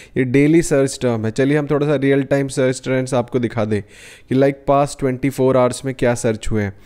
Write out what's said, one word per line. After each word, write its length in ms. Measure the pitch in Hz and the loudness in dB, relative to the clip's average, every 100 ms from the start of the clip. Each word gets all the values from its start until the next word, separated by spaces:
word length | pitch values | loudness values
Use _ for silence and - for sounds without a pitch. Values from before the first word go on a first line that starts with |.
| - 127 | -8 -4
ये 60 | |
डेली 380 | 127 135 147 170 | 0 2 4 4
सर्च 380 | 160 143 139 - | 2 0 0 -2
टर्म 240 | 123 113 110 | -2 -2 -2
है। 60 | |
चलिए 260 | 110 135 151 | 0 2 0
हम 100 | 143 | 0
थोड़ा 160 | 143 143 | -2 0
सा 80 | 139 | 0
रियल 280 | 139 139 | 2 0
टाइम 240 | 135 139 135 | 0 -2 -2
सर्च 340 | 127 131 127 | 0 -2 -2
ट्रेंड्स 300 | 131 131 127 | -2 -2 0
आपको 260 | 123 120 127 | -2 -2 -2
दिखा 260 | 117 117 107 | -2 -2 -2
दें 160 | 104 | -2
कि 540 | - - - - - 131 | -6 -20 -20 -18 -2 2
like 340 | 139 139 - | 2 0 0
past 340 | 139 143 - | 2 0 -2
twenty 320 | 135 127 139 131 | -4 -2 -4 0
four 160 | 131 127 | 2 4
आवर्स 300 | 123 - 135 | 2 0 -8
में 100 | 127 | -2
क्या 180 | 123 120 | -2 0
सर्च 340 | 120 110 107 | -2 -2 -2
हुए 120 | 107 | -2
हैं। 120 | 101 - | -2 -6